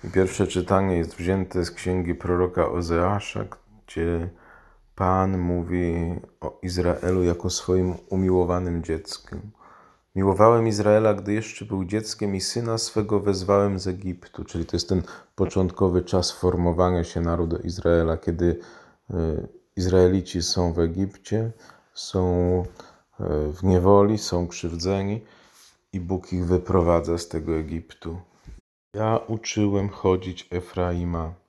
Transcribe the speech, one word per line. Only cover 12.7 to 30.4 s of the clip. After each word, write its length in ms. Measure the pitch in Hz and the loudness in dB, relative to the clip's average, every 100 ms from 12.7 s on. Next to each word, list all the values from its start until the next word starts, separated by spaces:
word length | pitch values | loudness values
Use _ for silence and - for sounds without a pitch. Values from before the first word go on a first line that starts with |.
| 113 | -2
swego 420 | - - 101 104 | -2 -2 0 0
wezwałem 600 | 101 98 92 101 101 95 | 2 -2 2 4 4 0
z 80 | 95 | -4
Egiptu”, 560 | 90 92 87 - - | -6 -6 -10 -12 -14
czyli 220 | 82 87 82 | -10 -6 -4
to 100 | 87 | -4
jest 140 | - | 0
ten 120 | 92 - - - - | 0 -2 -14 -20 -4
początkowy 640 | 92 - 92 - 95 90 | -2 0 -2 2 2 2
czas 300 | 87 95 87 | 2 0 0
formowania 720 | - 90 87 87 85 90 90 | 0 0 2 0 2 2 2
się 180 | 82 - | -2 -2
narodu 360 | 85 85 82 85 | -2 0 -2 -2
Izraela, 600 | 85 85 85 85 82 80 | -6 -2 2 4 4 -2
kiedy, 420 | - 82 87 80 - - - _ _ | -2 0 0 0 -6 -20 -20 _ _
e, 380 | 87 82 78 - - _ - | -4 -2 -2 -6 -16 _ -4
Izraelici 680 | 92 92 90 95 87 90 | 2 6 6 4 0 -4
są 320 | 82 - 87 | -2 0 0
w 60 | 85 | 2
Egipcie, 720 | 82 85 98 - - 107 113 113 - - _ | 0 0 -4 -6 -4 -2 -2 -8 -20 -20 _
są, 320 | - - 95 90 90 90 90 90 - - _ _ _ | -14 -4 0 2 2 2 0 -2 -10 -20 _ _ _
e, 320 | 92 76 76 | -4 -2 -2
w 100 | 78 | -2
niewoli, 540 | 95 90 90 101 101 107 | 2 4 8 8 6 2
są 300 | - 87 87 | -2 -2 -2
krzywdzeni 760 | - 85 85 87 98 98 110 107 - _ - - _ _ | -6 -8 -6 -2 -2 -2 -4 -8 -20 _ -20 -20 _ _
i 60 | 98 | -10
Bóg 340 | 87 92 - | -4 -6 -4
ich 120 | 90 87 | -4 2
wyprowadza 720 | 90 - 92 85 85 82 85 | 0 2 2 4 2 2 -4
z 100 | - | -4
tego 280 | 82 80 80 | -8 -2 -4
Egiptu. 600 | 78 80 - - 85 82 90 _ - - _ _ _ 104 | -4 -10 -10 -16 -12 -12 -16 _ -20 -20 _ _ _ -4
„Ja 240 | 110 113 - | 0 0 -2
uczyłem 640 | 110 - - 104 101 98 | -8 -4 0 2 2 -2
chodzić 580 | - 98 92 95 87 | -2 0 2 0 -12